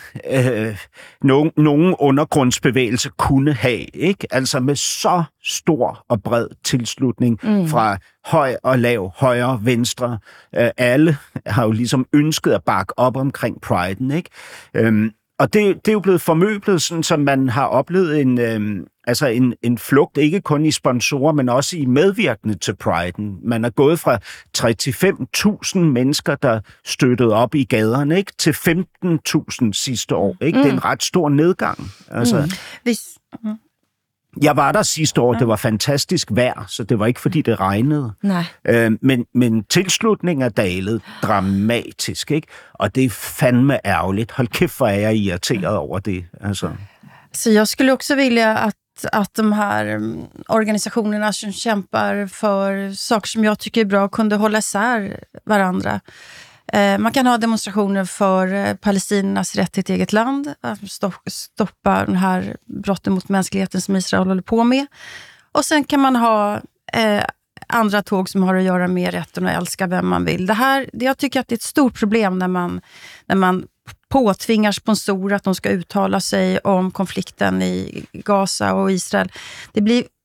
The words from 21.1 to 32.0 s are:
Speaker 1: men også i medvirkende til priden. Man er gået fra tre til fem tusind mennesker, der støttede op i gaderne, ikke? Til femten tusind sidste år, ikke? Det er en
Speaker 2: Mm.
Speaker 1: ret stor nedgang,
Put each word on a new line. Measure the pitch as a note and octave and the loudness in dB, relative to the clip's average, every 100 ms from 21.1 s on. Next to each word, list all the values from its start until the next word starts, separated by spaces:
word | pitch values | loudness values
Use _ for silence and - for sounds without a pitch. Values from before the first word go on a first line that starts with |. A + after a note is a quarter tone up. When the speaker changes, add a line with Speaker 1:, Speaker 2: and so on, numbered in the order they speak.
| C#3+ D3 | 0 2
Speaker 1:
men | D3+ B2+ | 2 2
også | B2 C3+ F3+ | 0 0 -2
i | C3 | 2
medvirkende | B2+ F#3+ G3+ F3 A2 A2 G2 | 4 4 2 -2 -2 -4 -4
til | - G2 | -4 -4
priden. | A2 E2+ F2 F2+ G#2 F#2+ | -2 -2 -2 -6 -8 -6
Man | A2+ A#2 | -4 -2
er | A#2 | -2
gået | C3 C#3 E3 | 2 2 4
fra | - A#2 - - - | 0 -2 -2 -20 -10
tre | - A#2 | -2 0
til | A2+ - | 0 -4
fem | - F#3+ - C3 | 0 0 0 -6
tusind | - G3+ G3+ - F#3+ E3+ | -2 -2 -2 -4 0 2
mennesker, | B2 C3 D3+ - | 2 0 0 -2
der | C#3+ B2+ A2+ - - | -2 0 0 -4 -18
støttede | - - B2+ B2 A#2+ | -12 0 2 4 4
op | G#2+ A#2+ | 4 2
i | D3+ | 0
gaderne, | C3 A#2 A2 B2+ C#3+ F3 | 0 2 2 2 2 0
ikke? | G3+ - | -2 -2
Til | E3+ | 0
femten | - - E3+ F#3 - F3+ D#3+ | 0 0 0 -2 -4 -2 -2
tusind | - D#3 - - A#2 | 0 -2 -2 -2 -2
sidste | - - A#2 - F#2 | -2 -4 -6 -2 0
år, | G2 - | 0 0
ikke? | C#3 A#3 | 0 2
Det | C#4+ | 2
er | |
en | - | 2
Speaker 2:
Mm. | |
Speaker 1:
ret | - C3 | -2 -2
stor | - F3+ D3+ | -2 0 2
nedgang, | C#3+ E3+ F#3 - - G2 - | 4 2 2 -2 -6 -10 -16